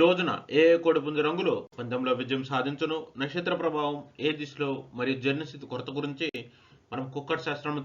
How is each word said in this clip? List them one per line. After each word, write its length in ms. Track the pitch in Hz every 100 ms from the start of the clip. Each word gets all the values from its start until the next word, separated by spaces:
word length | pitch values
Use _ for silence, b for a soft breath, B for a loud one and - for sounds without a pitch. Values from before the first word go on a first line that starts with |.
రోజున 300 | 170 180 165 101 - 143
ఏ 20 | 165
ఏ 20 | 170
కోడిపుంజు 380 | 165 160 143 151 151
రంగులు 280 | 175 185 - - -
పందెంలో 340 | 120 127 131 123
విజయం 240 | 120 135 135
సాధించును, 480 | 131 131 147 156 160 - 120
నక్షత్ర 320 | 139 175 180 175
ప్రభావం 360 | 165 151 147 143 - - 143
ఏ 20 | 151
దిశలో 300 | 143 - 139 131 - 117
మరియు 180 | 123 131 135
జన్మస్థితి 400 | 143 151 143 131
కొరత 180 | 123 147 143
గురించి 300 | 147 139 160 123 110 b b b _
మనం 120 | 123 135 143
కుక్కట్ 280 | 139 156 156
శాస్త్రంలో 360 | 139 151 147